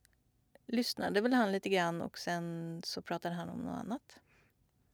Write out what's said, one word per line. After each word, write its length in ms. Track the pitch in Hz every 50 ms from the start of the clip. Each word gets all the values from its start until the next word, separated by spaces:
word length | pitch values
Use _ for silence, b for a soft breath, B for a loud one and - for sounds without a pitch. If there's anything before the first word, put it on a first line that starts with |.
| _ _ _ _ _ _ _ _ _ _ _ - _
lyssnade 560 | - 233 233 233 - - - 180 175 180 202
väl 120 | 214 247 262
han 180 | 254 226 196
lite 180 | 196 196 - 202
grann 320 | 196 185 170 170 170 170
och 160 | - - - -
sen 640 | - 175 175 170 170 170 165 165 165 165 165 165 -
så 160 | - - -
pratade 340 | - - 170 170 - 175 175
han 140 | 175 170 175
om 100 | 180 -
något 200 | 175 170 - -
annat. 400 | - 190 226 294 - - - - b b b b b b b _ _ _ _ _ _ _